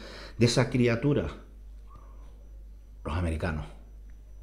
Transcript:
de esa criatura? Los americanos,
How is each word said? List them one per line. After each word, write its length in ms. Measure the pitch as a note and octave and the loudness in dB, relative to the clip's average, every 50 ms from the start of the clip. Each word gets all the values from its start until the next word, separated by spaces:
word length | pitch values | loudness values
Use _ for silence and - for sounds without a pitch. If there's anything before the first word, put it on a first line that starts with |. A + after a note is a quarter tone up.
| - - - - - - - | -12 -12 -12 -12 -14 -6 2
de 80 | - A2+ | 6 6
esa 240 | A#2 - C3+ B2 B2+ | 6 8 6 4 4
criatura? 580 | - B2+ A#2+ A#2+ A2+ A2+ - C#3+ D3 A#2 E2 D2+ - - - - - - - - - - - - - - - - - - - - - - - - - - - - - - - - - - - | 6 6 6 6 6 6 4 4 4 4 2 0 -2 -8 -12 -16 -16 -16 -16 -14 -14 -14 -16 -16 -16 -16 -16 -16 -16 -16 -16 -16 -16 -16 -16 -16 -14 -14 -14 -14 -16 -16 -16 -18 -14 -10 -6
Los 140 | D#2 D2+ | -2 0
americanos, 480 | F2 F2 E2+ D#2 D#2 - F2+ D#2 D2+ D2+ - - - - - - - - - - - - - - - | 0 2 2 0 0 0 0 0 -2 -4 -6 -10 -14 -16 -16 -16 -16 -16 -16 -16 -16 -16 -16 -16 -16